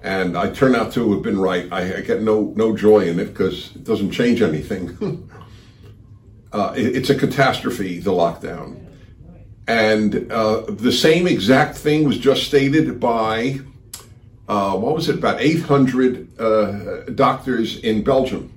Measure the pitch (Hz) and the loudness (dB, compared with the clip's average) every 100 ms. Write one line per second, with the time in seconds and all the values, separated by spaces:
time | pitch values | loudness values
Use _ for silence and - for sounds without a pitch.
0 | 95 95 90 87 104 - 131 120 110 131 | -4 -2 -2 -2 -4 0 2 2 0 -2
1 | 110 95 98 101 95 90 87 92 90 87 | 0 0 0 0 0 -2 -4 -6 -4 -6
2 | 87 104 107 107 101 104 110 104 104 107 | -4 -2 2 0 0 0 0 2 6 6
3 | 90 85 104 - 95 - - - - 107 | 6 -2 -4 -2 -2 -2 -12 -16 -4 -2
4 | 98 85 123 117 98 78 76 95 87 - | -2 0 2 4 2 0 -6 -8 -8 -6
5 | 202 - - - - - - - - - | -6 -6 -12 -20 -20 -20 -20 -20 -20 -20
6 | - - - - - 104 98 - 120 131 | -20 -20 -20 -20 -10 -4 -4 -2 -2 -2
7 | - - 131 135 135 - 127 - 92 87 | 0 2 2 2 2 2 -4 -6 -6 -4
8 | 98 90 85 82 - 85 - - - - | -2 2 2 0 -10 -12 -14 -16 -20 -20
9 | - - - - - - - 113 110 107 | -20 -20 -20 -20 -20 -16 -2 2 4 4
10 | 107 - - 117 110 110 - 104 - - | 2 -2 -4 -2 0 0 -4 -2 0 2
11 | 160 165 180 - 101 135 151 - 151 151 | 4 4 2 0 4 4 4 -2 0 2
12 | 147 113 135 131 - 143 139 151 131 101 | 2 2 2 2 2 2 4 2 0 0
13 | 120 117 110 110 127 139 - - - - | 0 0 0 -2 -2 -4 -10 -20 -20 -20
14 | - - - - - 104 98 95 120 160 | -20 -20 -20 -20 -4 -2 0 0 -2 -2
15 | - 90 - - 131 165 - 143 131 127 | -2 -2 -2 0 2 0 2 4 4 4
16 | 127 - - - 113 107 101 101 95 90 | 2 0 -12 -4 2 2 2 -4 -8 -10
17 | - 104 127 127 131 117 110 - 117 107 | -10 0 0 0 -2 -2 -2 -4 -2 0
18 | 135 131 117 98 - | 2 2 0 -4 -10